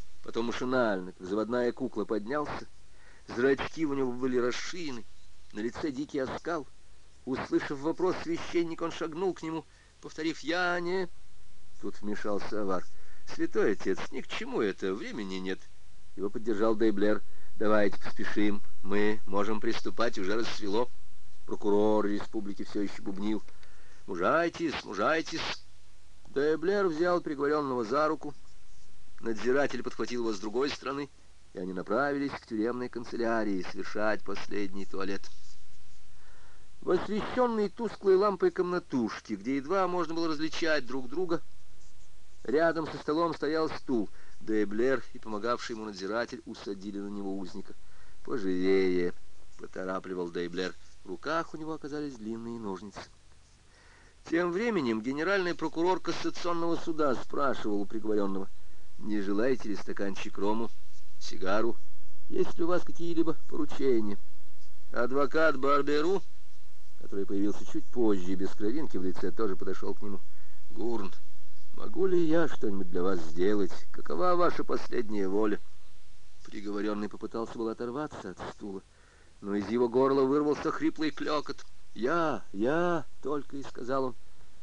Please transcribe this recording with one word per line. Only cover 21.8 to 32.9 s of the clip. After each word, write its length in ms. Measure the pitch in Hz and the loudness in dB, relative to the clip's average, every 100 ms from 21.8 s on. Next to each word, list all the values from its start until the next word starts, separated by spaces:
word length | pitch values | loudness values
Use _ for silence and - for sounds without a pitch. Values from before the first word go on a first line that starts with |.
| 107 107 | 4 2
республики 580 | 101 104 - 113 101 101 | 2 0 -2 -4 -4 -4
все 180 | 104 107 | -4 -2
еще 220 | 98 - | -2 -2
бубнил: 400 | 110 95 104 104 - - - - - - - | -4 -2 -2 -2 -2 -4 -4 -6 -8 -8 -8
«Мужайтесь, 760 | 90 101 156 170 - 165 - | -4 -2 0 -2 -4 -6 -6
мужайтесь». 580 | - 98 120 160 - 165 - - - - - - - - - | -8 -4 -2 -2 -4 -6 -6 -8 -10 -12 -12 -12 -12 -12 -8
Дейблер 540 | 135 147 156 170 202 190 | -4 -2 -2 -2 -2 -2
взял 340 | 151 180 175 | -2 -2 -2
приговоренного 640 | 160 139 143 151 139 123 | -4 -6 -2 -2 -2 -4
за 240 | 107 139 156 | -4 -2 -2
руку. 260 | 156 147 - - - - - - - - - | -4 -8 -10 -8 -8 -6 -6 -6 -6 -6 -4
Надзиратель 640 | 113 107 117 135 131 120 | -4 -4 -2 0 -2 -4
подхватил 380 | 120 - 110 120 | -8 -6 -6 -4
его 120 | 113 | -4
с 60 | 101 | -6
другой 300 | 107 117 143 | -6 -4 -4
стороны, 400 | - 127 139 143 - - - - | -6 -8 -8 -10 -14 -18 -18 -16
и 60 | - | -10
они 140 | 92 | -8
направились 580 | 92 87 113 143 143 139 | -8 -4 -2 -2 -4 -6
к 140 | - | -8
тюремной 420 | - 110 117 123 | -8 -6 -4 -6
канцелярии 800 | 123 | -8